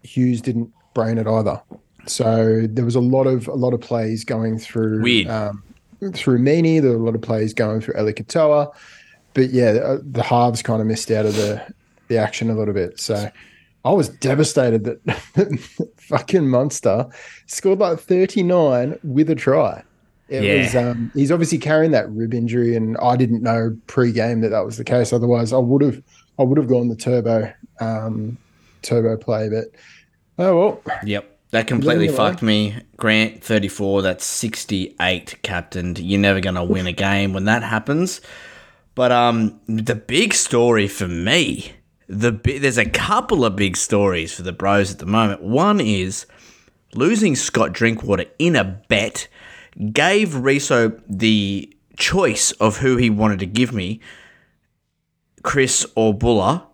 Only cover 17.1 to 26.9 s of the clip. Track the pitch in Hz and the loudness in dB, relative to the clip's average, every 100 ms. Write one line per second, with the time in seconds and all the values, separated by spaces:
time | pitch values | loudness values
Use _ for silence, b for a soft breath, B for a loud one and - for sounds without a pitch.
17.1 | B B B _ - 196 190 196 165 - | B B B _ -4 0 2 0 -2 0
18.1 | 180 190 - 175 180 151 123 127 - 151 | 2 2 0 2 4 4 2 0 -6 -4
19.1 | 131 156 160 - 147 117 - - _ _ | 0 2 2 2 2 2 -2 -16 _ _
20.1 | _ _ 101 101 98 98 123 120 120 117 | _ _ -2 2 2 2 2 0 -4 -4
21.1 | 143 139 170 165 156 151 156 160 131 95 | 0 2 2 0 -2 0 2 4 2 0
22.1 | 107 113 120 117 120 117 113 110 113 123 | -4 -4 -2 -2 0 0 0 -2 0 0
23.1 | 123 123 113 120 117 113 113 - - 120 | 2 2 0 0 0 -2 -4 -4 0 2
24.1 | 110 113 117 110 107 92 113 - 123 113 | 2 -2 0 0 0 -4 -8 -2 0 2
25.1 | 123 120 120 113 127 120 139 143 107 - | 0 2 2 2 0 2 2 2 -2 -14
26.1 | b b - 127 139 127 123 120 | b b -2 2 2 2 0 0